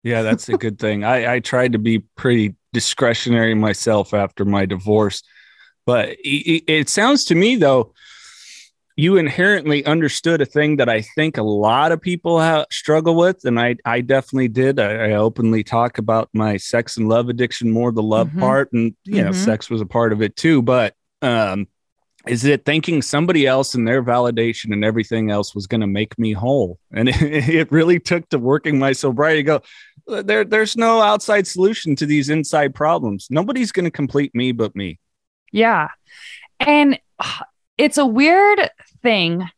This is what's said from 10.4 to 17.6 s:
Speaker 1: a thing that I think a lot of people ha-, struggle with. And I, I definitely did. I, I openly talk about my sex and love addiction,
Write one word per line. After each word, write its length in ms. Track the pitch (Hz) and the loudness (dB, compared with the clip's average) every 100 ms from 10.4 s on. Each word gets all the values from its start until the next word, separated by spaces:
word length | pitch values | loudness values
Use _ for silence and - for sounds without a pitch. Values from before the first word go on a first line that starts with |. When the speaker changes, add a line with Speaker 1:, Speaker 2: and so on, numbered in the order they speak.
Speaker 1:
a 20 | |
thing 320 | 139 147 151 147 | 0 0 2 2
that 120 | 123 | 0
I 120 | 110 | 0
think 340 | 107 - 156 - | -4 -4 -4 -2
a 40 | |
lot 500 | 107 104 107 123 160 | -2 0 2 2 0
of 80 | 165 | -2
people 380 | 185 175 170 165 | -4 -4 0 2
ha-, 260 | 160 156 - | 2 0 -2
struggle 440 | - - 156 160 | -8 0 2 2
with. 300 | 165 175 185 | 4 2 2
And 140 | 131 117 | -2 0
I, 160 | 120 120 117 | 0 -2 -2
I 140 | 120 | -4
definitely 460 | 123 135 - 135 123 | 0 0 0 -2 0
did. 300 | 110 131 139 | 2 0 2
I, 300 | 104 110 107 | -2 0 0
I 20 | |
openly 500 | 104 110 110 113 110 | 2 0 0 0 0
talk 320 | 101 117 120 - | 0 -2 -2 -2
about 300 | 107 113 110 | 0 0 0
my 220 | 107 107 101 | -2 -2 -2
sex 380 | - 117 113 - | -2 -4 -2 -4
and 100 | 110 | 0
love 200 | 113 120 | 2 0
addiction, 400 | 120 120 - | -4 -4 -2